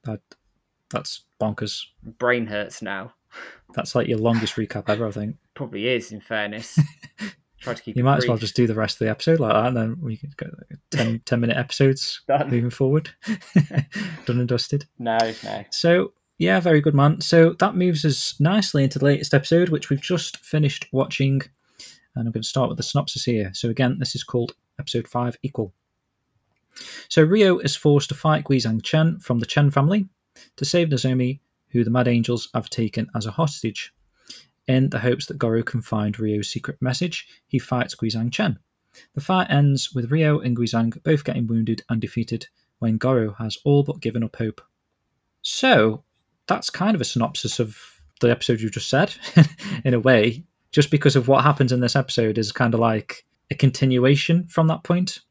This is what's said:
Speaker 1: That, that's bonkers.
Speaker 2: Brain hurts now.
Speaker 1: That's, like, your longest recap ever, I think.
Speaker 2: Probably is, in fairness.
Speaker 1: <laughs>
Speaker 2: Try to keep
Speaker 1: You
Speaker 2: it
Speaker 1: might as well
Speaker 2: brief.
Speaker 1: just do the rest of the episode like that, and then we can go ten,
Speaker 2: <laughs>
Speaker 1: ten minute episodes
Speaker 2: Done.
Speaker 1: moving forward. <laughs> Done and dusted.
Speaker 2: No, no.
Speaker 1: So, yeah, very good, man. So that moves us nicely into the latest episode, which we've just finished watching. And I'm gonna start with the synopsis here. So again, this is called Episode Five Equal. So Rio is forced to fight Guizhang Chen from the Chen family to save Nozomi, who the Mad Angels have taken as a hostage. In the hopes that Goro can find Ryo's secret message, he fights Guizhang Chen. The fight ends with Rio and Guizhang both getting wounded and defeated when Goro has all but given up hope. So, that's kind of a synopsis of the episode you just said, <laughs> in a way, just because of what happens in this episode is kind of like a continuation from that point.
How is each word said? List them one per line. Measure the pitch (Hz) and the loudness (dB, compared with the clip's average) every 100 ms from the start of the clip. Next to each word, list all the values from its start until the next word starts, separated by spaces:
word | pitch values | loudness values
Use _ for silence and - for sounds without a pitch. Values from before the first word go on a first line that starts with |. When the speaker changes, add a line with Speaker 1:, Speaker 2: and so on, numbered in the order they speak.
Speaker 1:
That, | - 107 _ _ _ _ _ _ _ | -10 -10 _ _ _ _ _ _ _
that's | - - - _ _ | -8 -8 -16 _ _
bonkers. | 107 107 107 - - _ | -4 -4 -8 -10 -14 _
Speaker 2:
Brain | 113 - 123 123 110 | -20 -4 0 0 0
hurts | 104 98 - | -6 -8 -10
now. | 101 98 113 _ _ - - - _ | -10 -10 -12 _ _ -20 -20 -20 _
Speaker 1:
That's, | - - 123 | -10 -2 -2
like, | 117 | 0
your | 113 | 0
longest | 113 113 110 - | 2 2 -2 -4
recap | 107 107 98 | -8 -6 -4
ever, | 107 113 | -2 -4
I | |
think. | 104 104 - _ | -6 -8 -10 _
Speaker 2:
Probably | - 127 101 117 | -14 -12 -6 -2
is, | 123 - | -2 -4
in | 107 | -16
fairness. | - 110 104 107 113 - 147 - - _ | -8 -6 -4 -8 -2 0 0 -4 -20 _
Speaker 1:
<laughs> | 208 - _ _ | -14 -14 _ _
Speaker 2:
Try | 131 113 | -10 -10
to | |
keep | - 107 | -6 0
Speaker 1:
You | |
Speaker 2:
it | 127 | 2
Speaker 1:
might | 139 | 2
as | 123 | 2
well | 113 | -2
Speaker 2:
brief. | |
Speaker 1:
just | 107 - | -2 0
do | 120 | 0
the | |
rest | 110 107 - | 0 -4 -2
of | 113 | -4
the | |
episode | 107 - 165 | -2 0 0
like | 113 | 2
that, | 107 120 | 2 2
and | 123 | -2
then | 113 180 | -4 -4
we | 143 110 | -8 -10
can | 143 - | -12 -14
go | - - - - _ | -14 -14 -20 -20 _
ten, | - 113 113 | -4 -2 -2
Speaker 2:
<laughs> | - | -2
Speaker 1:
ten | 120 | -2
minute | 117 113 | 0 -2
episodes | - - 135 135 - - - | -4 2 2 2 -6 -10 -2
Speaker 2:
Done. | 139 143 | -2 0
Speaker 1:
moving | 120 120 | 0 -2
forward. | - 131 151 160 - - | -2 0 0 -2 -14 -8
<laughs> | 214 - 180 147 143 - 202 196 160 - | -8 0 0 2 -2 -4 -10 -10 -8 -4
Done | 120 | -2
and | 120 | 0
dusted. | 123 - 143 - _ | -2 -2 -6 -6 _
Speaker 2:
No, | 117 113 113 113 | -2 0 0 -4
no. | 107 104 98 | -10 -10 -8
Speaker 1:
So, | - 170 175 196 _ _ _ | -2 2 2 0 _ _ _
yeah, | 170 190 | 0 2
very | 175 151 | 4 4
good, | 151 143 | 4 4
man. | 147 156 | 4 4
So | - 170 165 165 | 4 6 6 4
that | 202 180 | 0 2
moves | 180 160 151 | 0 2 0
us | 131 - - | -2 -6 0
nicely | 147 208 190 143 | 2 2 2 2
into | 135 139 | 0 2
the | 139 | 2
latest | 139 - | 2 2
episode, | 143 - 170 180 | 0 4 2 4
which | 156 - | 0 -2
we've | 139 | -4
just | - 175 - - | -2 -4 -4 -14
finished | - 156 143 - - | -4 0 0 -2 -4
watching. | 131 139 - 139 135 - _ _ _ - - _ 127 | -2 -2 0 0 0 -4 _ _ _ -20 -20 _ -6
And | 117 | -4
I'm | |
gonna | 110 | -4
start | 110 135 123 | -4 -2 -2
with | - | -2
the | |
synopsis | - 143 143 - | -4 -4 -4 -6
here. | - 113 95 | -2 -2 -2
So | 95 117 | -4 -4
again, | 117 123 147 | 0 0 0
this | 127 123 | -6 -8
is | |
called | - 123 117 - _ - | -4 -4 -4 -10 _ -14
Episode | 139 120 120 | -6 -6 -4
Five | 123 123 - | -4 -4 -6
Equal. | 139 135 101 _ _ _ _ _ _ _ _ _ _ - - - - | -8 -6 -8 _ _ _ _ _ _ _ _ _ _ -20 -18 -18 -2
So | - | 4
Rio | 156 208 196 180 | 4 6 4 4
is | - - | 0 0
forced | 151 143 - | 4 4 2
to | - | -2
fight | 160 151 147 | 0 0 2
Guizhang | 135 113 110 | 0 0 -4
Chen | - 156 160 - | 0 2 2 0
from | - 120 | -4 -2
the | 110 | 0
Chen | - 143 | 2 2
family | 143 143 208 190 _ _ _ - - | 4 2 0 -2 _ _ _ -20 -8
to | 143 | 0
save | 175 165 | 0 2
Nozomi, | 131 131 127 123 139 _ _ _ | 0 0 0 -2 -4 _ _ _
who | 120 | 0
the | 113 | 2
Mad | 123 123 | 2 2
Angels | 120 113 120 - | 2 0 -4 -4
have | 123 - | -8 -6
taken | - 110 - 113 120 | -4 -4 -4 -6 -6
as | 107 | -6
a | |
hostage. | 101 160 - 113 98 - _ _ _ _ - _ _ - | -2 -2 -2 -8 -8 -16 _ _ _ _ -20 _ _ 0
In | 131 135 | 2 2
the | 127 | 0
hopes | 120 120 - | -2 -2 -4
that | - | -4
Goro | 120 113 | 0 0
can | 117 120 | -2 -6
find | - 110 104 107 | -4 -2 -2 -2
Ryo's | 107 104 101 | -2 -2 -4
secret | - - 147 | -8 -10 -6
message, | 127 123 175 - - - _ | -4 -2 -4 -6 -14 -20 _
he | 131 | -4
fights | - 127 - - | -2 -4 -4 -4
Guizhang | 113 113 117 | -6 -4 -4
Chen. | - 196 110 _ _ _ - _ - | -2 -2 -4 _ _ _ -20 _ -10
The | |
fight | 143 185 180 | -2 0 2
ends | 143 143 135 - | 4 4 2 -2
with | 131 117 | -6 -2
Rio | 151 151 147 | 2 2 2
and | 123 120 | 0 -2
Guizhang | 113 113 117 - | 0 0 -2 -2
both | - 147 | 0 0
getting | - - 117 | 0 -4 -2
wounded | 113 110 113 - | 0 0 -4 -4
and | 113 | -4
defeated | 127 - 113 113 - _ _ _ | -4 -6 -4 -6 -8 _ _ _
when | 117 110 | -2 0
Goro | 127 127 110 - | 2 2 0 -4
has | 113 - | -10 -4
all | 147 143 | 4 4
but | 139 - | 2 -4
given | - 117 | -4 -4
up | 113 - | -6 -4
hope. | 113 - _ _ _ _ _ _ _ _ | -6 -6 _ _ _ _ _ _ _ _
So, | - - 262 196 110 110 _ _ _ _ - | -10 -2 4 6 4 0 _ _ _ _ -4
that's | 185 - | -4 -4
kind | - 202 202 | -4 0 0
of | |
a | 120 | -2
synopsis | 117 110 - 107 - | -2 -2 -4 -8 -4
of | 110 - - _ _ _ | -6 -6 -20 _ _ _
the | 120 | 2
episode | 120 - 113 | 2 0 -2
you | 110 | -2
just | 110 - | -6 -2
said, | 139 202 - - - 147 | 0 0 -4 2 6 6
<laughs> | - - - 131 | 2 -10 -4 0
in | |
a | 120 | 2
way, | 127 123 110 120 - _ _ | 4 4 4 0 -16 _ _
just | - 143 | 2 4
because | 147 147 135 | 4 4 4
of | 120 | 4
what | 135 | 4
happens | 135 143 127 | 4 4 2
in | 123 | 2
this | 123 143 | 2 0
episode | 135 - 113 110 | 0 0 0 0
is | 107 | -4
kind | - 120 | 0 0
of | 113 | 2
like | 113 110 - - _ _ _ | 2 0 -6 -16 _ _ _
a | - | 2
continuation | 135 120 135 127 127 143 - 170 175 | 2 2 2 4 4 4 2 0 0
from | - 160 | 0 2
that | 156 | 0
point. | - 175 185 - _ | -2 -2 -2 -8 _